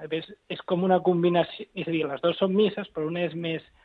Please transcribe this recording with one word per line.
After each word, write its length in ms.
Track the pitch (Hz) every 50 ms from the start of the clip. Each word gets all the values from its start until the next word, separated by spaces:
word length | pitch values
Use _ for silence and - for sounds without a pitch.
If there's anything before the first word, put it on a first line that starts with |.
| 156 151
És, 200 | 160 165 160 - 196 - _ -
és 120 | 180 -
com 200 | - - 190 175 185
una 160 | 190 185 175
combinació... 640 | 180 185 180 170 170 175 175 175 160 - - - 220 - -
És 140 | 190 160 170
a 20 |
dir, 140 | 165 160 156
les 140 | 139 139 131
dues 160 | - 170 165
són 180 | - 196 190 185
misses, 320 | 202 214 190 202 214 190 -
però 140 | - 160 156 156
una 160 | 170 175 175
és 100 | 160 156
més, 280 | 170 170 165 165 151 - _ _ _